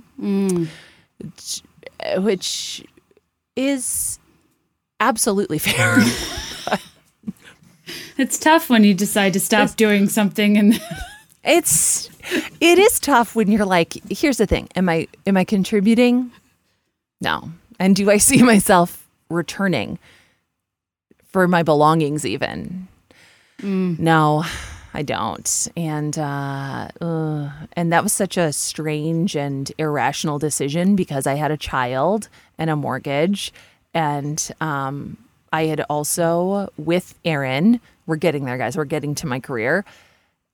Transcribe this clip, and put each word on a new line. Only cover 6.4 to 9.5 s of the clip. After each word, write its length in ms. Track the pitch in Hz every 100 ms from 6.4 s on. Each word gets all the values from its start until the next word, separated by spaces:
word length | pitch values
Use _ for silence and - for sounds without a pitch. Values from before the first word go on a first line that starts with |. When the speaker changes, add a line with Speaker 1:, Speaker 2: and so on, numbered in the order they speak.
| - - - 196 - _ _ _ - - - - _ _ - - - -
Speaker 1:
It's 220 | 262 -
tough 300 | 311 320 320
when 140 | 240
you 120 | 208
decide 380 | 185 208 214 196
to 60 | 185
stop 240 | -